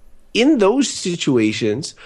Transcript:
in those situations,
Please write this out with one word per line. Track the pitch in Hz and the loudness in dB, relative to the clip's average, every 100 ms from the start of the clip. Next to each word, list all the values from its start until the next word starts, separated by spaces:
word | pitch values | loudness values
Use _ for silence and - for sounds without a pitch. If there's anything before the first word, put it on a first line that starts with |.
| - - - | -20 -20 -6
in | 196 269 285 | 0 2 4
those | 190 262 240 | 2 2 -2
situations, | - 185 170 - 123 107 107 107 110 - - | -4 -6 -4 0 2 0 0 -2 -4 -8 -16